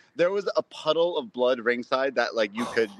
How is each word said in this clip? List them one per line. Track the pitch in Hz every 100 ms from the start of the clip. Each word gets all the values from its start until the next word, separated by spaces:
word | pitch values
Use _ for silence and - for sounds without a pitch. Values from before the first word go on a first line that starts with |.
| _ -
there | 175
was | 202 196 156
a |
puddle | - - 156 156 170 170
of | 120 123
blood | 123 127
ringside | 113 120 120 135 135 120
that, | 120 113
like, | 107 104
you | 120
could | - 113 101